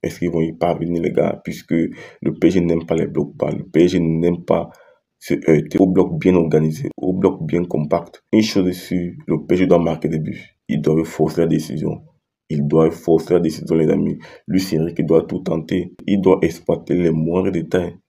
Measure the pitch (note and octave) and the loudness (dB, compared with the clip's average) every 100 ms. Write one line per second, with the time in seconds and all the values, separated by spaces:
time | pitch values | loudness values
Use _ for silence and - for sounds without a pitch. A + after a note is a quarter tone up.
0 | - - F2 E2 D#2+ D#2+ E2+ E2+ E2 E2+ | -8 -4 -2 0 -2 0 -2 0 -2 -2
1 | F2 - E2 - - D#2+ - E2 D#2+ - | 0 0 0 -2 -8 -12 -2 0 0 -4
2 | - - - D#2+ E2+ F#2 E2+ E2 E2 E2 | -18 -6 -4 2 2 4 2 0 0 -2
3 | D#2+ D#2 D2 - - - - - B2 F2+ | -2 -2 -6 -4 -4 -4 -2 4 4 4
4 | E2+ D#2+ F2 F2 - E2+ E2+ - _ _ | 0 2 0 0 0 -2 -2 -12 _ _
5 | _ _ - F2 - D#2 D2+ - F#2+ F#2 | _ _ -4 -2 4 2 2 2 4 4
6 | E2+ D#2+ F2 F2+ D#2+ D#2 D#2 D#2 - - | 2 2 4 4 4 2 0 -2 -8 -6
7 | F#2 F#2 F#2 - D#2 E2+ F2 - D2+ F2 | -4 0 0 0 -4 -2 -2 -4 -2 -2
8 | E2+ - _ A2 G#2+ - F2+ F2+ - F2+ | -4 -20 _ 2 2 0 -2 -4 -6 -4
9 | F2 - - E2 - F2+ F2+ F2 E2 D#2+ | -4 -10 -4 -4 0 0 4 4 2 -2
10 | D#2 D#2+ D2+ - - _ _ - D2+ D#2 | -2 -2 -4 -8 -14 _ _ -2 0 0
11 | D#2+ - D#2 E2 E2 D#2+ D2+ - D#2+ D#2 | 0 -2 -2 0 0 0 -2 -6 -6 -8
12 | - _ _ _ _ D2+ C#2+ D#2 D#2+ D#2+ | -14 _ _ _ _ -4 0 2 2 0
13 | - D#2+ - F2 E2 D#2 D#2+ E2 D#2+ E2 | 2 2 4 0 0 -4 -2 0 2 0
14 | E2 D#2+ - - - F#2 - D#2+ E2 E2+ | -2 -4 -12 -20 -4 -4 -2 -2 -2 -2
15 | D#2 D#2+ D#2 F2+ F#2 E2 D#2+ F#2 F2 - | 2 2 2 -6 -4 -4 -2 -4 -4 -10
16 | - G2+ F#2 F2+ E2 - - E2+ - F2 | -2 2 4 4 2 -2 -4 -4 0 0
17 | F2 D#2+ D#2+ F2 F#2+ F2 D#2+ F#2+ E2+ D#2+ | 2 0 0 0 0 -4 -2 -2 -2 -10